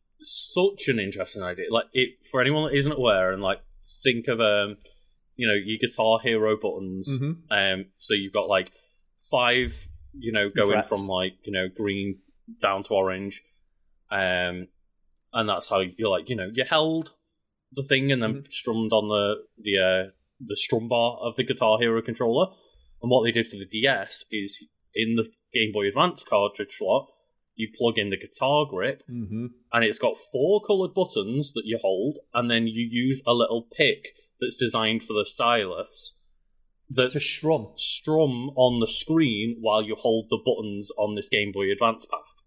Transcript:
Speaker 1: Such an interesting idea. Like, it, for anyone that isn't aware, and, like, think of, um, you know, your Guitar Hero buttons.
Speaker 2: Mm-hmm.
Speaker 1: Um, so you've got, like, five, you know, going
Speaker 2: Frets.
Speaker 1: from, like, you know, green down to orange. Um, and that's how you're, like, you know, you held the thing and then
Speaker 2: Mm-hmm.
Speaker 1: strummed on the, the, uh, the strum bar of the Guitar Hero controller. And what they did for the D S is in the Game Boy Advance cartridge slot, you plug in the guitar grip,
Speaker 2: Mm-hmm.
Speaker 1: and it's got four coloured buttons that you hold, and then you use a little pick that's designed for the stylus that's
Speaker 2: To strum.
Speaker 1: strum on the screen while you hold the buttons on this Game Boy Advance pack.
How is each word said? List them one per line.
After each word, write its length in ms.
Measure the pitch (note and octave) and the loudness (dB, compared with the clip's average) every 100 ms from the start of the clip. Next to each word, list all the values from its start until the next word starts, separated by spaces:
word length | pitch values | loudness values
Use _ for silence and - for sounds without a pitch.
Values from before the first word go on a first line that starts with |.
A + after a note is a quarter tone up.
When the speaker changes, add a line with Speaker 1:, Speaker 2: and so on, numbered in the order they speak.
| _ _ | _ _
Speaker 1:
Such 680 | - - - F3+ G3 G3 - | -4 -4 -2 0 0 0 -2
an 140 | A#2 | -2
interesting 420 | G2 G2+ F2+ G#2+ | -2 -6 -8 -6
idea. 240 | F2+ F2+ F2+ | -8 -6 -2
Like, 160 | A2+ - | -2 -2
it, 180 | C3+ B2 - - | -2 -2 -4 -6
for 100 | C3 | 0
anyone 300 | B2+ D3+ D#3 | 2 2 0
that 80 | C#3 | 0
isn't 140 | C#3 | 0
aware, 400 | C#3+ A#2+ G2 F#2 | 2 4 4 4
and, 100 | F#2+ | 0
like, 160 | G2 G2 - - - - | -2 -4 -6 -20 -20 -4
think 240 | C3 A#2 A#2 | 0 0 0
of, 120 | A2+ | 2
um, 360 | A2 G#2 G2+ G#2 - _ _ _ _ | 4 4 0 -6 -18 _ _ _ _
you 140 | - A#2+ | -4 0
know, 60 | |
your 240 | G#2 G2 A2 | 0 0 -2
Guitar 400 | A#2 - A2 A2+ | -2 2 4 4
Hero 360 | B2 A2+ G#2+ G#2+ | 4 2 2 2
buttons. 600 | G2+ D#2+ F#2+ F#2+ F#2+ C3+ | -2 -4 -6 -6 -4 -4
Speaker 2:
Mm-hmm. 340 | C#3+ E3 - | -4 -6 -2
Speaker 1:
Um, 340 | G2+ G2 F#2+ G2 _ | 0 2 0 -6 _
so 160 | - | -2
you've 180 | G#2+ G2 | -2 0
got, 160 | G#2+ F#2 | -2 2
like, 220 | F#2+ F#2 _ _ _ _ _ - | 2 0 _ _ _ _ _ -2
five, 560 | C3 B2 B2 A#2+ - - - - - | 2 4 2 0 -6 -14 -18 -18 -10
you 140 | A#2 | -4
know, 180 | A2 G2+ | 0 0
going 260 | G#2+ G2+ | 2 2
Speaker 2:
Frets. 140 | G#2 - | 2 0
Speaker 1:
from, 200 | G2+ G2 | -2 -2
like, 240 | F#2 F#2 - | -2 -2 -6
you 100 | - | -6
know, 140 | G2 F#2 | -4 -4
green 460 | - G#2 G2 G2 F#2+ _ _ - A2+ | -4 -4 -2 -4 -8 _ _ -20 -2
down 240 | G2+ G2 | -2 -2
to 100 | G2+ | 0
orange. 480 | G2+ F#2+ F#2 G2+ - _ _ _ _ _ _ - | 0 0 -2 -6 -12 _ _ _ _ _ _ -6
Um, 560 | G2 F#2 F2+ F2+ F2+ F2+ _ _ _ _ _ _ | -2 0 0 -2 -4 -10 _ _ _ _ _ _
and 160 | A#2+ G#2+ | -4 0
that's 220 | F#2 - | 0 0
how 100 | G2+ | 0
you're, 300 | F#2 F2+ A2 | 0 -2 0
like, 180 | F#2 E2+ | 0 -2
you 80 | A#2 | -6
know, 140 | F#2 | -6
you 100 | A2+ B2 | -4 0
held 460 | D#3+ D#3+ D#3+ D#3 _ _ _ _ _ _ | 2 2 -2 -6 _ _ _ _ _ _
the 100 | - | -10
thing 300 | C#3 C3+ C3+ | 0 2 2
and 100 | C3 | 2
then 100 | A2 | 0
Speaker 2:
Mm-hmm. 160 | C3+ C#3+ | -2 -6
Speaker 1:
strummed 420 | - - A2+ A2 | -6 -2 -2 2
on 160 | A2 G#2+ | 2 2
the, 280 | G#2 G2+ G#2 - _ | 0 0 -2 -6 _
the, 180 | G#2 G2 | -2 2
uh, 320 | F#2 F#2 F#2+ _ _ _ | 4 2 -2 _ _ _
the 180 | A2+ G2+ | -10 -4
strum 300 | - A#2 A#2 | 0 0 0
bar 320 | A#2+ A#2 A#2+ | 0 0 0
of 140 | A#2 | -8
the 80 | A2+ | -4
Guitar 340 | A#2 A#2 A2+ A2 | -4 2 4 4
Hero 200 | A#2 A2+ | 4 0
controller. 460 | A2+ A#2 A#2+ B2+ F#3 - _ _ _ - | -2 -2 2 2 2 -2 _ _ _ -8
And 80 | A#2+ | 2
what 140 | B2+ | 4
they 80 | A#2 | 4
did 160 | A#2 A2+ | 0 -2
for 80 | G2+ | -6
the 100 | F#2+ | -10
D 200 | A2 C3 | 0 2
S 360 | B2 G2+ - - | 2 -2 -8 -6
is 340 | G#2+ G2 - - _ _ | -6 -6 -10 -16 _ _
in 220 | G#2 A2+ A#2 | -4 0 0
the 120 | A2 _ _ | -2 _ _
Game 180 | B2 A2 | -2 0
Boy 160 | G#2 G2+ | 0 0
Advance 340 | A2+ F3 D3+ | 2 0 0
cartridge 500 | - G#2 G2+ - G#2 - | 0 2 2 -2 -10 -6
slot, 320 | F#2+ B2+ C3+ _ _ _ _ | 0 0 0 _ _ _ _
you 140 | - A2 - | -10 -10 -2
plug 220 | A#2 A2+ | 0 0
in 120 | G2+ | -2
the 60 | F#2+ | -4
guitar 480 | - - C3 D3 D3 | -8 -4 0 2 0
grip, 340 | F#2 A2+ C3 - | -2 -4 -6 -10
Speaker 2:
Mm-hmm. 360 | A#2+ G2+ G#2+ A#2+ - _ | -10 -8 -8 -8 -12 _
Speaker 1:
and 120 | A#2 | 0
it's 140 | A2+ G#2+ | 0 0
got 200 | A#2+ - | -2 -2
four 420 | - B2+ D3+ G#3 | -6 -2 2 2
coloured 300 | G#3 G3 F#3 | 2 0 0
buttons 580 | F#3+ F3+ A2 G2 C3 C#3+ | -2 -2 -2 -4 -4 -4
that 80 | - | -6
you 140 | A2 A#2 | -6 -2
hold, 380 | F#2+ F#2 B2 D3+ - | 0 0 -2 -4 -6
and 160 | A#2+ A#2+ | -2 0
then 160 | A#2 A2+ | 0 0
you 200 | A2 A#2 | -2 -2
use 320 | A#2+ B2+ C3+ - | 0 0 0 2
a 60 | |
little 300 | A#2+ A2 A#2 - | 4 4 0 -4
pick 340 | - C#3+ - - _ _ - | 0 2 2 -6 _ _ -8
that's 160 | B2 - | -8 -2
designed 460 | A#2 A2+ A2 A2+ | -2 0 0 0
for 120 | - | -2
the 100 | G#2+ | -2
stylus 880 | G2+ - A#2+ A#2+ F#2+ E2+ - - - _ _ _ _ _ _ _ - | -2 0 2 2 0 -4 -10 -8 -10 _ _ _ _ _ _ _ -10
that's 240 | C3+ B2+ | 0 0
Speaker 2:
To 60 | C#3+ | 2
strum. 480 | - - D#3 D#3 G#2+ - | -2 -2 0 0 -2 -6
Speaker 1:
strum 760 | - - - D#3 D3+ A#2+ C3+ | -2 -2 0 4 4 2 -6
on 300 | C3+ B2+ A#2+ | 4 4 4
the 60 | A2+ | 0
screen 680 | - - D#3+ D3 G#2 A2+ A#2 | 0 2 2 4 2 -2 -2
while 220 | A2 G#2+ | 2 2
you 120 | G#2+ G#2+ | 2 -2
hold 300 | B2 A2+ G#2+ | 2 2 0
the 120 | A2 | -2
buttons 460 | B2+ A#2 G#2+ G2+ G#2 - | 0 -2 -2 -8 -8 -4
on 160 | G#2 | -4
this 140 | G#2 - | -4 -2
Game 220 | A2 G#2 | -2 -2
Boy 180 | G2 G2 | -2 -2
Advance 340 | G2+ A#2 A2+ | 2 0 0
pack. 160 | - - - _ | -8 -12 -12 _